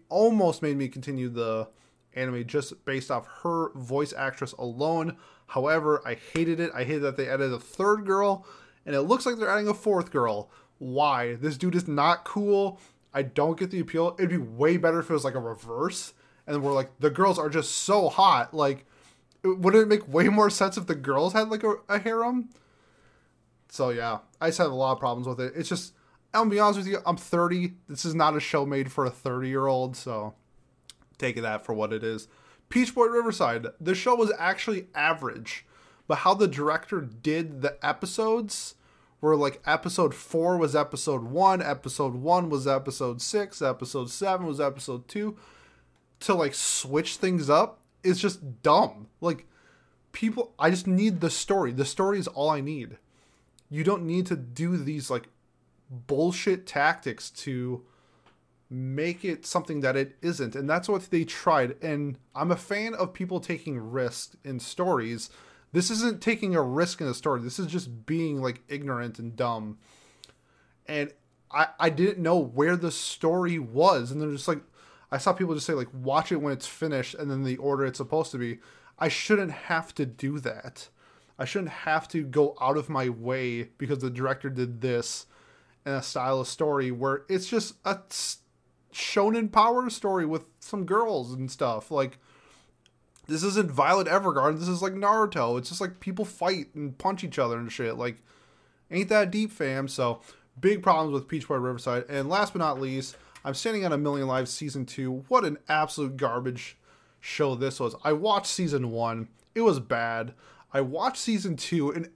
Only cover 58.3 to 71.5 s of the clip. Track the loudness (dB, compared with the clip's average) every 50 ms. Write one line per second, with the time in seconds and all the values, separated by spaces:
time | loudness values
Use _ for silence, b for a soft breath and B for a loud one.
58.3 | b b b _ _ _ _ -12 -8 -8 -6 -4 -4 -2 -2 -2 -4 -4 -4 -6
59.3 | -6 -6 -6 -4 -4 -4 -2 -2 -4 0 0 2 2 2 0 -2 -4 -6 -4 -4
60.3 | -2 -2 -4 -6 -4 -4 -2 0 0 0 0 0 -2 -2 -2 0 0 0 0 -2
61.3 | -4 -2 2 4 4 4 4 2 -2 -6 -6 -4 -4 -2 -4 -4 -6 -10 _ _
62.3 | -6 -2 0 0 0 0 -2 -4 -4 -4 -4 -4 -2 -2 -4 -4 -4 -6 -6 -4
63.3 | -4 -6 -4 -4 -6 -6 -6 -8 -8 -8 -6 -6 -2 -2 -2 -2 -4 -8 -12 -14
64.3 | _ -16 -12 -10 -8 -8 -8 -8 -4 -2 0 2 2 0 0 -2 -6 -8 -8 -12
65.3 | B B B B B B B B 0 0 0 2 0 0 0 0 0 0 0 0
66.3 | 0 0 0 0 2 2 2 2 2 0 0 0 0 -4 -4 -4 -4 -2 -2 -2
67.3 | -2 -2 -2 -6 -6 -6 -6 -4 -4 -4 -6 -6 -12 -12 -6 -4 -2 -2 0 -2
68.3 | -2 -2 -2 -2 -4 -4 _ -10 -8 -8 -6 -4 -4 -4 -4 -6 -8 -8 -10 -8
69.3 | -4 -2 -2 -2 -2 -4 -6 -10 -12 -14 b b b b b b b b b b
70.3 | b b b b b b b b b b _ -8 -4 -4 -4 -4 -6 _ _ _
71.3 | _ _ _ -4